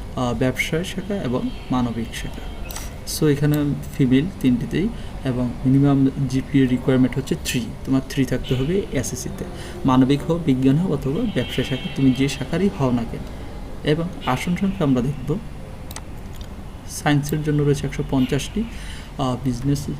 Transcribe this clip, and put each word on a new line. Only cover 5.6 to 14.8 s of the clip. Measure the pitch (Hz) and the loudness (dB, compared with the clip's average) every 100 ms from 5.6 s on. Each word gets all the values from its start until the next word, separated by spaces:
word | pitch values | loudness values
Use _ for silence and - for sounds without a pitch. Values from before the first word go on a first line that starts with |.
| 131 | 2
মিনিমাম | 135 143 139 135 143 135 | 6 6 6 4 2 0
জিপিএ | 131 127 139 131 | 0 2 4 4
রিকোয়ারমেন্ট | 123 - 131 127 135 | 4 4 4 4 2
হচ্ছে | - 165 | -2 -2
থ্রি, | - 131 110 - | -2 -2 -4 -6
তোমার | - 131 - | 0 0 0
থ্রি | - | 0
থাকতে | 131 127 - | 0 0 0
হবে | 127 139 196 - | 0 2 0 0
এসএসসিতে, | 139 113 - - - - - - - | -2 -2 -4 -6 -6 -8 -8 -10 -2
মানবিক | 139 127 131 143 | 4 6 6 4
হোক, | - 170 160 | 2 0 2
বিজ্ঞান | 127 135 147 | 4 4 4
হোক | 190 | 2
অথবা | 143 135 165 240 | 0 0 0 0
ব্যবসায় | 139 113 - 120 | 0 -2 -2 -2
শাখা, | 135 170 143 | -2 -4 2
তুমি | 135 127 | 4 4
যে | 139 | 2
শাখারই | - 151 170 196 - | 0 -2 2 2 2
হও | 131 | 2
না | 120 113 | 2 0
কেন। | - - - - - - - | -6 -8 -10 -10 -10 -10 -4
এবং | - 156 170 - - | 0 2 0 -4 -2
আসন | 131 - 175 | 0 0 0
সংখ্যা | 196 190 | 0 2